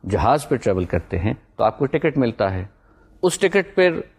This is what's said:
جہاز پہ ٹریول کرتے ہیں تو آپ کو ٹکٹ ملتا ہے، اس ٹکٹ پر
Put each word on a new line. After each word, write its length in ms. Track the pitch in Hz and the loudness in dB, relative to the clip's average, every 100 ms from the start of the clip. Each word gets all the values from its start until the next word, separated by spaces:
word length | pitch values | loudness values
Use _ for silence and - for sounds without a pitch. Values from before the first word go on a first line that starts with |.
| 92 | -2
جہاز 400 | 95 104 147 - | 0 2 2 0
پہ 60 | 131 | -2
ٹریول 300 | 110 92 90 | 0 0 0
کرتے 340 | 87 - 95 | -4 -2 -4
ہیں 140 | 107 117 _ - | -4 -4 _ -2
تو 80 | |
آپ 160 | 110 - | -2 0
کو 60 | 135 | -2
ٹکٹ 320 | 156 160 143 | 0 0 0
ملتا 360 | 120 110 98 | -2 0 -2
ہے، 120 | 92 98 _ _ _ _ - | -2 -8 _ _ _ _ -2
اس 180 | 180 - | -2 0
ٹکٹ 360 | 190 202 185 - | 0 0 0 2
پر 240 | 180 160 - | 2 2 -8